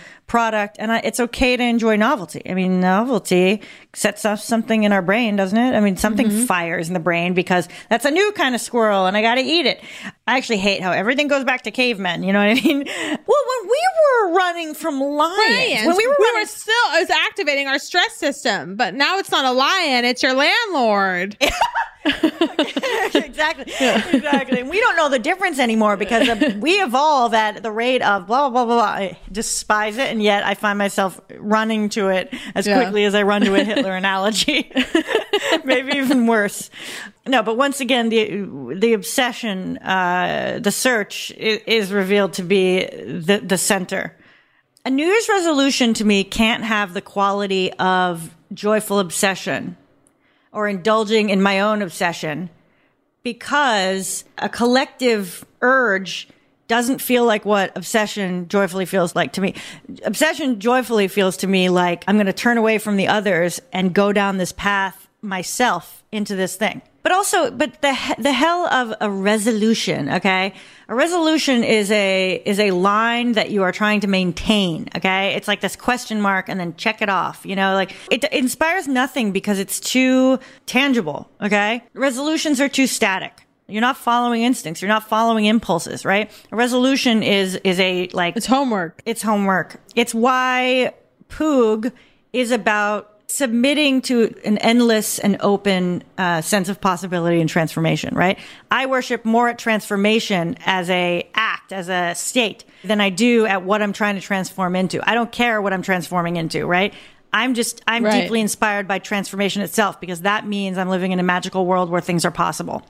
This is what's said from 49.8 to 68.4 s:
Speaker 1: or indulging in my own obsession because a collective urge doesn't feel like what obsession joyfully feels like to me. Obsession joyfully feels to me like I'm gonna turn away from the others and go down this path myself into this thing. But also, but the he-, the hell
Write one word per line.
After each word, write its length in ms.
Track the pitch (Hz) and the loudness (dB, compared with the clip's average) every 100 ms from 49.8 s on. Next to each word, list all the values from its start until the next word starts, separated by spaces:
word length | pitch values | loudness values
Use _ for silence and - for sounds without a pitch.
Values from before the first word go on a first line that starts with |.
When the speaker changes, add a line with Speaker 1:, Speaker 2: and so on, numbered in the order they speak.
| _ _ _ _ _ _ _ | _ _ _ _ _ _ _
Speaker 1:
or 160 | 208 208 | -6 -4
indulging 640 | 196 214 220 208 220 208 | -2 0 2 2 2 2
in 100 | 190 | 2
my 200 | 202 196 | 2 2
own 200 | 208 214 | 0 0
obsession 680 | 190 - 180 165 156 151 180 - _ _ _ _ _ _ | -4 -2 -4 -2 -6 -6 -10 -14 _ _ _ _ _ _
because 1000 | 247 233 - 285 277 214 185 190 185 - - - | -10 -10 -2 0 2 2 0 -2 -4 -8 -12 -8
a 100 | 202 | -6
collective 960 | - 240 254 262 - 254 220 180 - - _ | 0 2 2 0 0 0 0 -2 -12 -20 _
urge 680 | 247 262 233 190 180 - - _ _ _ - | 2 4 2 0 -4 -10 -12 _ _ _ -2
doesn't 320 | 233 240 262 | 0 2 -2
feel 240 | - 247 | 2 4
like 200 | 233 208 | 4 2
what 320 | 196 208 185 202 | 2 2 0 -4
obsession 720 | 170 220 202 - 185 180 170 | -2 0 0 -2 -4 -4 0
joyfully 360 | 202 196 190 180 | 0 0 -2 -2
feels 280 | 190 175 | 0 0
like 180 | 185 139 | 0 -2
to 60 | - | -2
me. 140 | 190 - - - - - | -4 -4 -14 -18 -18 -8
Obsession 540 | - 208 311 294 285 214 | -6 0 0 0 -2 0
joyfully 480 | 220 254 240 226 190 | 0 0 2 0 2
feels 280 | 208 190 180 | 2 0 0
to 80 | 190 | 0
me 220 | 190 185 | 2 2
like 360 | 180 175 170 - | 2 2 0 0
I'm 80 | 208 | 2
gonna 160 | 196 | 2
turn 260 | 185 240 233 | 0 0 2
away 200 | 220 214 | 2 0
from 180 | 214 196 | 0 0
the 120 | 185 | 2
others 520 | 208 202 170 262 - - | 0 2 0 0 -4 -8
and 220 | 185 185 | -2 0
go 180 | 175 202 | 2 2
down 260 | 202 196 190 | 2 0 -2
this 140 | 175 | -4
path 560 | - 202 202 196 - - _ | -4 -2 0 -2 -6 -20 _
myself 840 | 214 190 175 - 247 170 - - _ | -8 -8 -6 0 0 0 -6 -20 _
into 240 | 214 208 | -6 -4
this 220 | 190 185 - | -2 -4 -2
thing. 260 | 208 254 - _ | -4 -4 -14 _
But 100 | 339 | 0
also, 380 | 370 403 381 285 | 0 2 0 0
but 320 | 240 302 - | 0 -4 -2
the 100 | 277 | -2
he-, 200 | 254 254 254 | -2 -4 -2
the 140 | 240 | 0
hell 340 | 247 | 2